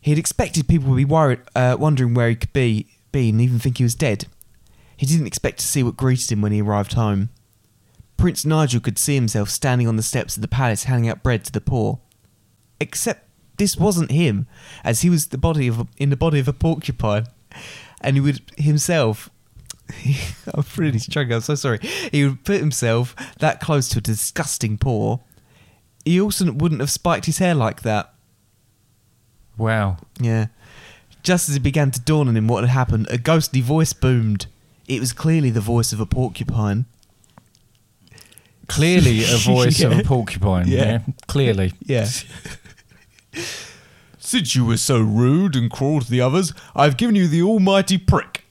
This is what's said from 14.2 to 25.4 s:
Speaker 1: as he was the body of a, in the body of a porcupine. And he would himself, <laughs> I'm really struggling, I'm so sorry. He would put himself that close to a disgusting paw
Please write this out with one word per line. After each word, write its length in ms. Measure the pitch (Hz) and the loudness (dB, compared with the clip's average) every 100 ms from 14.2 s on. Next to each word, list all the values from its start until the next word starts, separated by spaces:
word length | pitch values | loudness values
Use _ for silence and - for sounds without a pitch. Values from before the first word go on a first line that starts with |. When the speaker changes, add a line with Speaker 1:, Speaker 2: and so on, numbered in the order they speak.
| 165 101 117 - - - | 2 0 -4 -12 -20 -8
Speaker 1:
as 180 | - 113 | -4 0
he 80 | 175 | 2
was 160 | 170 151 | 2 0
the 120 | 139 | -2
body 280 | 165 156 127 | 0 0 0
of 140 | 113 | -2
a, 60 | 120 - | -6 -4
in 100 | 139 | -2
the 60 | 135 | 0
body 220 | 165 147 | 0 0
of 100 | 131 | 0
a 40 | |
porcupine. 760 | - 165 156 - 131 107 104 117 _ _ - - - - - | 0 -2 -2 -6 -4 0 0 -2 _ _ -20 -20 -20 -20 -8
And 160 | - 135 | 0 2
he 40 | |
would 200 | 139 131 - - | 0 -2 -10 -2
himself, 720 | 147 147 - 165 117 104 - _ _ - - - _ | 0 2 2 2 0 -2 -10 _ _ -20 -20 -20 _
<laughs> 680 | - - 139 - - - | -6 -2 -2 -4 -10 -10
I'm 100 | - 143 - | -6 -6 -2
really 220 | 156 117 | 0 -2
struggling, 360 | - 156 127 | -2 -4 -2
I'm 60 | 117 | -2
so 140 | 113 147 | -2 -2
sorry. 220 | 139 107 262 427 330 | -2 -4 -4 -8 -4
He 120 | 147 | 0
would 200 | 143 131 | 0 0
put 160 | - 202 | -2 0
himself 540 | 151 131 120 113 123 - 262 - | 0 -2 0 0 -2 -8 -18 -4
that 220 | 156 - | -2 -2
close 280 | - 147 127 | -2 -2 0
to 80 | - | -4
a 40 | |
disgusting 760 | 104 107 - - 151 - 113 104 | -2 -4 -4 -6 -6 -4 -4 -2
paw 400 | 135 113 107 120 _ _ | -2 0 -2 -4 _ _